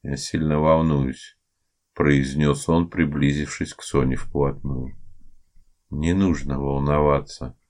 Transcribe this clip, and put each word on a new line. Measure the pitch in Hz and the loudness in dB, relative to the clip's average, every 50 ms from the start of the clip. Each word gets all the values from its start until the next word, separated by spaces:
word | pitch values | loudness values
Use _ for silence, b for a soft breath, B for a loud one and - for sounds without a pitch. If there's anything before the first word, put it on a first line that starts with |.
| - | -4
«Я | 67 69 | -6 -6
сильно | 67 - - - 82 78 78 76 76 | -6 -6 -4 -2 0 0 2 2 4
волнуюсь», | 76 78 80 80 80 80 76 71 67 65 64 - - - _ _ _ _ _ _ _ _ _ _ _ _ _ | 4 4 4 4 4 2 2 2 0 0 -4 -8 -14 -20 _ _ _ _ _ _ _ _ _ _ _ _ _
произнёс | - - 73 71 71 67 67 69 73 76 73 71 71 - - | -2 2 2 4 4 2 0 0 2 2 2 2 0 0 0
он, | 80 85 85 85 | 2 2 2 0
приблизившись | - - 82 71 71 71 69 71 71 73 73 71 - - - - - | 0 0 0 0 2 2 2 2 2 0 -4 -6 -6 -8 -8 -8 -8
к | - | -16
Соне | - - - 71 65 65 65 | -12 -2 0 0 2 2 0
вплотную. | 62 - - - 71 69 69 69 - - 69 65 64 64 65 - - - - - - - - - - _ _ _ - _ _ _ _ _ _ | -2 -4 -4 0 0 0 0 -2 -4 -6 -6 -4 -4 -6 -8 -10 -12 -16 -16 -18 -18 -20 -20 -20 -20 _ _ _ -20 _ _ _ _ _ _
«Не | - 73 76 82 90 | -6 -2 0 0 2
нужно | 98 98 92 82 69 69 69 69 67 | 2 2 2 2 0 -2 -4 -4 -2
волноваться» | 69 69 69 69 69 71 73 76 73 73 71 69 69 - - - 69 65 - _ _ | -2 -2 0 0 0 2 2 4 4 4 4 2 0 -6 -12 -12 -12 -12 -12 _ _